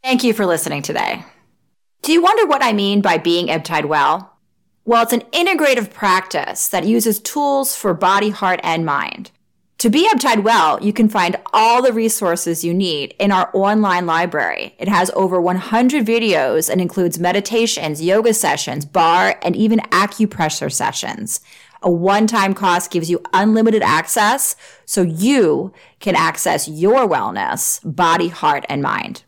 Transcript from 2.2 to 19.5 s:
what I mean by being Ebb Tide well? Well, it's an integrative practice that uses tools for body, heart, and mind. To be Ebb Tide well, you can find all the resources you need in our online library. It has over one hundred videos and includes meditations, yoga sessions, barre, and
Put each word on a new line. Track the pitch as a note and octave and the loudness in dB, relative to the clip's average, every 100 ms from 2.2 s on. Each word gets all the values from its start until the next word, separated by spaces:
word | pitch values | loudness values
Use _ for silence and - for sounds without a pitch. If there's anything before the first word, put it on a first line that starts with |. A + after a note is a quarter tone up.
| F4 A4 G4 | 4 4 2
what | C#4 | 2
I | B3+ | 2
mean | G#3 G3 G3+ | 0 0 2
by | G3+ E3 | 2 0
being | E3+ E3+ F3 | 0 0 0
Ebb | D#3+ | -4
Tide | D3+ E3 D3 | -2 -4 0
well? | D3+ C#3 D#3+ - _ _ _ _ _ - | 2 2 0 -6 _ _ _ _ _ 0
Well, | A#3 | 2
it's | A#3 | 2
an | A#3 - | 0 -2
integrative | D#4 F4 F4 D4 B3 G#3+ | -2 0 2 2 2 -2
practice | - G3+ F#3 F#3+ D#3+ C#3+ - - | -4 0 0 0 -6 -6 -6 -4
that | F#3+ | -2
uses | G3+ A3+ A3 G#3+ | 0 2 2 -2
tools | - D4 C#4+ C#4 C4+ - | -4 -2 0 0 -2 -4
for | G3+ | -2
body, | E3 F#3 G3 G#3 | 0 2 2 0
heart, | G3+ F#3+ F3+ | -2 -2 -2
and | E3 E3 D#3+ | -2 -2 -2
mind. | C#3 E2 - - _ _ _ _ _ | -2 -4 -10 -18 _ _ _ _ _
To | A#3 | 0
be | B3+ G4 | 4 2
Ebb | G#4+ | 2
Tide | C#4 A3+ | 2 2
well, | G#3 A3+ D#3+ B2 | 2 4 2 2
you | G3+ | -2
can | G#3 A3 | 2 2
find | G#3+ F3 F#3+ - | 2 -2 -2 -2
all | - A3+ A#3+ | 2 4 4
the | B3+ | 4
resources | A3+ A3+ - F#3+ E3+ - E3+ E3+ | 2 0 0 -2 -2 -4 -4 -2
you | |
need | F3 F#3+ D3+ C#3 - | -2 -2 -4 -6 -2
in | G3 | 2
our | F#3+ F3+ | 2 0
online | - G3 G#3+ G#3 F3+ F3 | 0 2 2 2 0 0
library. | E3 F3 D#3 F#2+ - - _ | 0 0 -2 -2 -4 -10 _
It | F#3 | -2
has | G3 F#3+ | 0 0
over | - F#3+ F3+ | 0 0 0
one | F3 F#3 | 0 -2
hundred | - A3 B3 D4 A3 | -2 2 2 2 0
videos | A#3 A3+ E3 C3+ - - | 0 2 0 2 0 0
and | F3+ | -2
includes | F3 G3 F3 E3 | -2 -2 -2 0
meditations, | F3 F#3+ G3+ A3+ A3+ - D#3 D3+ | -2 -2 -2 -2 0 -2 -6 -4
yoga | E3 G3+ A3+ | 0 2 2
sessions, | G#3+ E3 D3 - C#3+ | 0 0 -2 -4 -8
barre, | D3 F#3 E3 E3+ F#3+ - | -4 0 2 4 2 0
and | F3 | -4